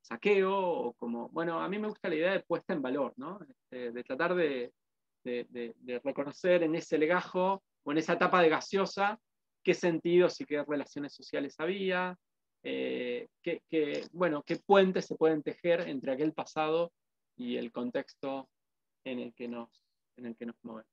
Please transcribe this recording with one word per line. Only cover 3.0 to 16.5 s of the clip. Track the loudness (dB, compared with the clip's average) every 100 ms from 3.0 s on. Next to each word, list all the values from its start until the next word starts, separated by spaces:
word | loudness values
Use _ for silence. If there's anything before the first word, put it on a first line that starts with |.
| -2
¿no? | -6 -12 -12 -16
Este, | -20 _ -10 -8
de | -8
tratar | -8 -2 0
de, | 2 2 0 -6 _ _ _ _ _
de, | -6 -6 -6
de, | -10 -10 -12
de | -8 -6
reconocer | -4 -4 -6 -2 4 4
en | 4
ese | 0 0 2
legajo | 4 2 0 0 0 0 _ _
o | -2
en | 0
esa | 2 2
tapa | 4 6
de | 6
gaseosa | 4 2 0 0 0 0 -2 _ _ _ _
qué | 0
sentidos | 2 2 0 4 6 6 2
y |
qué | -4 -4
relaciones | -2 -4 -4 -8 -10
sociales | -12 -8 -6 -6 -4
había, | -4 0 0 0 -2 -6 _ _ _ _
eh, | -8 -4 -2 -2 -4 -4 -8 _
qué, | -6 -6 _
qué, | 0 0 -2 -8
bueno, | -2 0 0
qué | -4 -6
puentes | 6 6 8 2
se | -4
pueden | 2 2 4
tejer | -2 -4 0 0
entre | 0 -6 -4
aquel | -2 -2
pasado | -2 -6